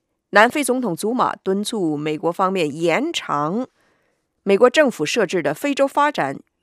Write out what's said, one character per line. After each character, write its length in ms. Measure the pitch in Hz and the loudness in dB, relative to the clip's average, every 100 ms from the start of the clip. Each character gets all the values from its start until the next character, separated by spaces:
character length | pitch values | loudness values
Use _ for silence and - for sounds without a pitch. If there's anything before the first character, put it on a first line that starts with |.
| _ _ _ | _ _ _
南 200 | 202 233 | 4 6
非 140 | 302 | 4
总 160 | 269 254 | 0 0
统 160 | 240 165 | -2 -4
祖 180 | 208 | -2
马 220 | 247 185 - | 0 -2 -2
敦 260 | - 196 | -2 -2
促 360 | 208 226 170 147 | -2 -2 -2 -2
美 200 | 151 151 | -4 -4
国 140 | 160 | -2
方 200 | 170 185 | 0 0
面 220 | 190 156 | 0 -2
延 380 | 147 170 165 302 | 0 0 0 -2
长 560 | 339 - 147 147 202 254 _ _ _ _ _ _ _ | -6 -4 -4 -2 -4 -6 _ _ _ _ _ _ _
美 140 | - 196 | 0 4
国 120 | 247 | 4
政 200 | 277 294 | 4 2
府 160 | - 151 | 0 -4
设 200 | - 190 | -2 -2
置 180 | 185 | 0
的 100 | 147 | -2
非 220 | 156 285 277 | -2 -4 -2
洲 100 | 277 | -2
发 240 | - 294 | 0 0
展 300 | 294 143 139 - _ | 0 -4 -6 -14 _